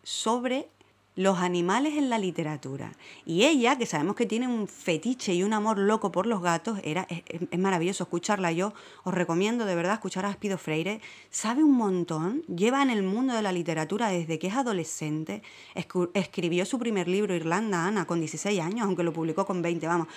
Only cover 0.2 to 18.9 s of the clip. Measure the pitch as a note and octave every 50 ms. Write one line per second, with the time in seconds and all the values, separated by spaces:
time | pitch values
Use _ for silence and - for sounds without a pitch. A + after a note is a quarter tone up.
0.2 | - A3+ A3+ B3 A#3+ C4 B3+ C4+ - - _ _ - _ _ _ _ _ _ -
1.2 | F#3 F#3+ G3 F3 F3+ F3+ F3+ F3 F3 F3+ F#3+ A#3 C#4 D#4 D4 D4+ C#4+ C4 A#3+ A3+
2.2 | G3 F#3 D#3 - E3 D3+ D3+ C#3+ - C3+ C3+ C3+ B2 A2+ - - - - - -
3.2 | - - E3 E3+ G#3+ D4+ E4 C4+ A#3 A3+ C#4 C4 A#3 - - D#3 D3 F3+ G3+ -
4.2 | A#3+ G3 G#3 A3+ B3+ B3+ B3 A3+ G#3 F#3 - - - - E3+ D#3 D#3+ A3+ B3+ B3
5.2 | - - F#3 F3 F#3 G3+ A3 G#3+ G#3 A3 A3 G3+ G3 G3+ G#3+ G#3+ A3 G3+ E3+ F3
6.2 | F#3+ A3+ A#3 G3 E3+ F3+ E3+ E3+ - - A3+ G3 - D3+ D3+ F3 - - F3 E3
7.2 | - - - E3+ F3 E3+ - F3 F#3 G3 F#3+ F3 E3 F3+ G3 - F#3 - - E3+
8.2 | E3+ - G#3 G3+ F#3+ E3+ E3 E3 F#3 G#3+ G#3 - - - - - - F3+ F3+ F#3+
9.2 | F3 D#3+ E3 E3+ F#3+ G#3+ A#3+ A#3+ A3+ G3+ F#3 E3+ E3 F3+ G#3 A3+ - F#3+ - F#3
10.2 | F#3 G3+ G3+ - - G#3 G3 F3+ - - D#3 D#3 E3 F#3 G#3+ A3 - - - -
11.2 | - - - - - G#3+ A#3+ C4+ D#4+ D4+ C#4 B3 A3 G3+ F#3 F3+ E3+ - E3+ D#3
12.2 | D#3+ F3+ A3+ D4+ E4+ - F#3 E3+ F#3+ A3+ C4 C#4 C#4+ C4 A#3+ G#3+ G3 F#3+ G3 A3
13.2 | B3+ C4+ B3 A3+ G#3+ G3+ F#3 F3+ F3 - E3 D#3 D#3 D#3 F#3+ G3+ A#3 G#3+ F#3+ F3
14.2 | E3+ D#3 E3 D#3 - F3+ G3 C4 C4+ B3 A3 F3+ D#3+ D#3 - - D#3 D3+ D3+ D#3
15.2 | D#3 - - - - - - - - - - F#3 E3+ - - F#3 F3+ F3 - G3+
16.2 | F3+ - - - F3 F3 E3 F3 F#3 F#3+ - B3 A#3 A#3 A3 G3 F3 E3 F3+ G3
17.2 | G#3+ G3 F#3 E3+ - A#3 E3+ F#3+ A3+ A3 G3 F3 E3 F#3 A3 G#3+ E3+ - F3 E3+
18.2 | D#3+ D#3 - D3+ - G3 G#3 F#3+ D#3+ E3 G3 A#3+ A3+ G3